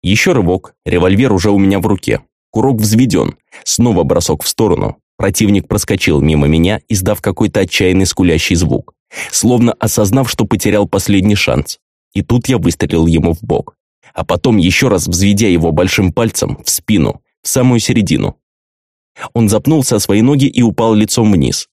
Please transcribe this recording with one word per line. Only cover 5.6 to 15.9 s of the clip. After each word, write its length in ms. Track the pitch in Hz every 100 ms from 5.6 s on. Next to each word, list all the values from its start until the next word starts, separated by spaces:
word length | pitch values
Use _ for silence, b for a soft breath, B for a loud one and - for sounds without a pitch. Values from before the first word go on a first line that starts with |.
| -
проскочил 540 | 104 - 95 - 73
мимо 260 | 73 76 73
меня, 320 | 80 85 110 _
издав 340 | 104 92 104
какой-то 400 | 104 92 107 104
отчаянный 440 | 95 - 92 92 92
скулящий 500 | - 90 80 - 85
звук, 380 | 85 58 - _ _ B B
словно 420 | - 110 123 120
осознав, 560 | - 110 - 101 127 131
что 160 | - 110
потерял 420 | 104 104 101 101
последний 480 | 98 - 101 101 101
шанс. 440 | - 62 - - _ _ _
И 80 | 98
тут 260 | - 123 123
я 100 | 127
выстрелил 500 | 131 - - 85 82
ему 260 | 80 85
в 100 | 82
бок. 320 | - - - _ _ _ b
А 100 | -
потом 340 | - 90 - 107
еще 320 | 87 - 131
раз 180 | 95 82
взведя 400 | 85 101 98 110
его 240 | 85 82
большим 420 | 78 92